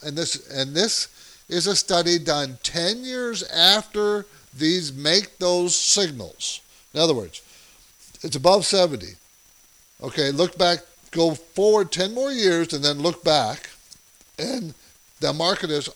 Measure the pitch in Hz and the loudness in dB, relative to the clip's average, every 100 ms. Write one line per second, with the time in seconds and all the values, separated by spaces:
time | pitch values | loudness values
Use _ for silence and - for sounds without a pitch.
0 | 151 147 165 139 - 135 135 151 220 - | -10 -6 -4 -6 -8 -6 -4 0 0 0
1 | - - - - - 175 175 196 - 175 | -6 -12 -20 -20 -6 -2 0 0 2 2
2 | 170 175 151 147 139 123 - 170 175 233 | 2 0 0 -2 -2 -8 -8 -4 -4 -4
3 | 254 254 240 208 - 165 180 208 - 208 | -8 -6 -6 -6 -4 2 4 4 0 -2
4 | 208 208 196 - _ 131 156 180 151 135 | 0 0 -6 -18 _ -2 0 0 -2 -4
5 | 147 185 202 - 180 180 175 - - 208 | 0 0 0 -2 0 2 2 0 2 2
6 | 185 131 87 - - - _ _ _ 147 | 0 -4 -12 -10 -10 -10 _ _ _ 0
7 | 165 127 90 - - - - _ _ _ | 2 2 -4 -14 -20 -20 -20 _ _ _
8 | - - 165 131 165 196 - 196 175 127 | -20 -12 -8 0 4 4 4 2 2 -2
9 | 90 - _ _ _ _ _ _ _ - | -12 -18 _ _ _ _ _ _ _ -14
10 | 135 156 139 143 175 165 175 175 - _ | -8 -2 0 2 0 2 2 0 -4 _
11 | - 165 165 151 - - 208 214 185 - | -6 0 0 0 -6 2 4 4 2 -2
12 | 190 233 277 254 196 170 165 151 143 143 | -4 -2 -4 0 2 2 0 0 0 2
13 | 160 160 170 151 110 143 - - - - | -2 0 2 2 2 -4 -12 -20 -20 -20
14 | _ _ _ - 220 262 165 - _ _ | _ _ _ -10 -6 -6 -8 -14 _ _
15 | _ - 147 151 170 202 175 147 - | _ -6 -4 0 0 0 -2 -4 -4